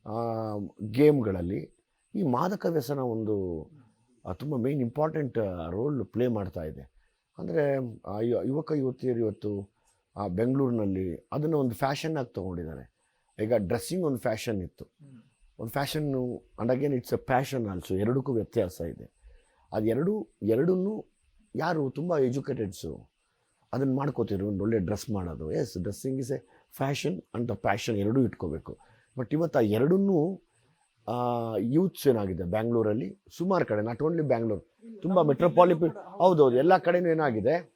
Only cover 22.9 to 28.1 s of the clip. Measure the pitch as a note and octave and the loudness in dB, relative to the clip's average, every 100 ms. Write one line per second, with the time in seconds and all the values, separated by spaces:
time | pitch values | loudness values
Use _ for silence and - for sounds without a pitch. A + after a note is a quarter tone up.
22.9 | A1 - _ _ _ _ _ _ B2 C3+ | -12 -16 _ _ _ _ _ _ -2 0
23.9 | C3 C#3+ B2 A2+ G2 G#2 F#2+ G#2 A2+ F2 | 0 -2 -2 -2 -2 -2 0 0 0 0
24.9 | G#2 - G2+ F2 C#2+ D#2 D#3+ C3 - F#2 | -4 -4 -4 -4 -6 -4 -4 -4 -4 -6
25.9 | G2+ C3+ C3+ B2 C3 _ _ _ - C3+ | -6 -6 -6 -4 -6 _ _ _ -6 -4
26.9 | C#3 D3 F#3 - A2+ A2+ G#2 A2 G#2 - | -2 -4 -6 -8 -6 -4 -2 -2 -2 -2
27.9 | G#2 G2+ | 0 2